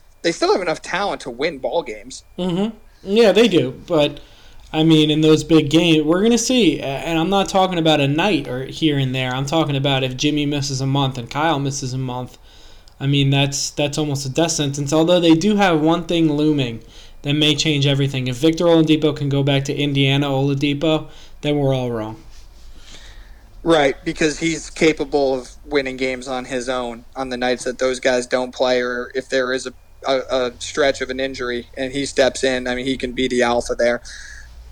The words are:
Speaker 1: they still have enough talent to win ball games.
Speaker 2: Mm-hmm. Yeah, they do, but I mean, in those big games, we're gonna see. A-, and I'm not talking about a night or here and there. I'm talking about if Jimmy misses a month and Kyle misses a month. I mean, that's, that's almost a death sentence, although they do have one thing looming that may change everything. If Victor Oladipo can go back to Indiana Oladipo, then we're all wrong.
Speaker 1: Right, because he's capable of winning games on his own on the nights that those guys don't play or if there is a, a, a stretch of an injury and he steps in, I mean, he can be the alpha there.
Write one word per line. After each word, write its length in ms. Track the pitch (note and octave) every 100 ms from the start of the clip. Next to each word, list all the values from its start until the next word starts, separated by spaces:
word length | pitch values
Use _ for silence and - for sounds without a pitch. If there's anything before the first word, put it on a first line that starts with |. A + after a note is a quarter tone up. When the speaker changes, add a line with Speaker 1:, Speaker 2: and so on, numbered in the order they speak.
| - _
Speaker 1:
they 100 | E3+
still 200 | E3+ E4+
have 100 | G4+
enough 200 | F3 D#3
talent 380 | - F3+ G3+ C#3+
to 100 | -
win 280 | A#2 D#3+ C#3+
ball 240 | B2 D#3
games. 420 | D3+ G#2+ A2+ - - -
Speaker 2:
Mm-hmm. 380 | F#3 F3 G#3+ A3+ - -
Yeah, 280 | F#3+ G#3 A3+
they 160 | F#3 A#3
do, 240 | E3+ B2+ C3+ -
but 320 | E3 C#3+ D3 - - - - -
I 100 | D#3
mean, 300 | D#3+ D#3 D3+
in 80 | D3+
those 240 | D#3 D#3
big 260 | C#3+ D#3+ C#3+
games, 340 | D#3 F3 D#3
we're 180 | D3+ F3
gonna 160 | A3 A#3
see. 420 | - B3+ F#3+ -
A-, 40 |
and 340 | C3+ C#3 D3 E3
I'm 120 | E3
not 180 | G3 F#3+
talking 300 | G3 F#3 F3
about 220 | D#3+ D3+
a 80 | C#3
night 400 | D3 F#3+ D#3+ C3+
or 160 | B2+
here 340 | C3 C3 D#3 C#3+
and 160 | C3
there. 160 | C3 B2+
I'm 160 | B2+ C#3
talking 300 | E3 D#3+ C#3
about 260 | C#3+ C3+
if 140 | C3 B2+
Jimmy 280 | D3 D3
misses 360 | C#3+ D3 C#3 C3
a 60 | C3+
month 300 | C#3 C3+ C3
and 140 | A#2
Kyle 300 | C#3 D#3+ C#3+
misses 320 | C#3 C#3 B2+
a 60 | C3
month. 380 | C3 B2 B2+ - - - - - - -
I 80 | C#3
mean, 240 | C#3+ C#3
that's, 400 | C#3 C#3 C#3 -
that's 260 | - D3 C#3+
almost 300 | D3+ C3+ C3+
a 20 |
death 220 | C3 E3
sentence, 400 | - C#3+ C#3 C#3
although 280 | D#3 E3 F3+
they 140 | E3+
do 200 | D#3+ F#3+ G#3
have 240 | G3 D#3+
one 260 | D#3 E3+ E3+
thing 260 | E3+ D#3+
looming 500 | D3 D3+ D3 B2 A2+ - - - -
that 120 | C#3+
may 200 | D3 D3+
change 320 | C#3+ D#3+ D3 C#3+
everything. 400 | C#3 C#3 C3+ B2+
If 120 | B2
Victor 260 | D#3+ D#3+
Oladipo 500 | F3 E3 D#3+ D3+ D3+
can 140 | C#3+ C#3+
go 140 | C#3
back 200 | C#3 C#3
to 100 | C#3
Indiana 520 | C3+ C#3+ C#3 C3+ C#3 C#3+
Oladipo, 840 | C3+ C#3 C#3 D3 C#3+ D#3+ D#3 D3+ - - -
then 160 | D3 D3
we're 160 | C#3
all 180 | C3 B2
wrong. 280 | A#2 G#2+ A2 - - - - - - - - - - - - - -
Speaker 1:
Right, 340 | E3 E3 C#3 C3+
because 340 | E3 D#3+ D#3+ C#3
he's 320 | E3 D3+ -
capable 640 | - E3 D#3 C#3+ D3 C#3
of 160 | C3 B2 -
winning 320 | - D3 C3 C3
games 300 | C3 B2+ C3
on 180 | B2+ B2+
his 220 | C3+ B2
own 360 | B2+ B2 A#2 -
on 140 | C3 C3
the 80 | B2
nights 280 | B2 B2
that 140 | C3+ A#2+
those 220 | C3 B2+
guys 260 | C3 B2 B2
don't 280 | B2+ B2+
play 260 | - B2+ B2+
or 300 | B2 B2 B2
if 140 | C3 B2+
there 240 | C3 B2+
is 140 | C3 B2+
a, 60 | - - - -
a, 160 | C3+ B2+
a 220 | C3 B2 A#2+
stretch 400 | - - C#3 C3
of 100 | B2+
an 80 | B2+
injury 500 | C3+ C3 B2 A#2+ A2+ -
and 160 | C3
he 140 | C3+ C3+
steps 380 | - B2+ -
in, 240 | C3+ B2+ B2
I 80 | B2
mean, 100 | C3+
he 100 | B2+
can 160 | B2+
be 140 | A#2 B2+
the 160 | B2
alpha 320 | A#2+ A#2+ -
there. 260 | A#2 A#2+ A#2+ - - - - - - -